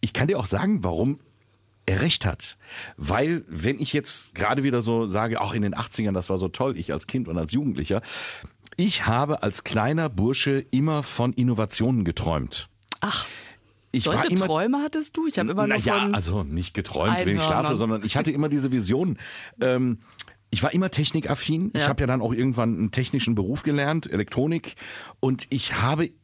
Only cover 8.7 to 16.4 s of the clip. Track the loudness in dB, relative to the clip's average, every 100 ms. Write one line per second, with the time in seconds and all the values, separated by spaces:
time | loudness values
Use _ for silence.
8.7 | 0 0 2 2 2 2 0 0 -2 -2
9.7 | 0 2 2 -2 0 0 2 2 0 2
10.7 | 2 2 2 -2 0 0 2 2 2 2
11.7 | 2 2 4 2 0 0 0 -2 -6 -10
12.7 | _ -12 -6 -2 -2 -4 -12 -18 -20 _
13.7 | _ _ -2 2 2 2 2 2 2 2
14.7 | 0 0 -2 -4 -2 -2 0 -2 0 0
15.7 | 2 2 2 2 0 0 -2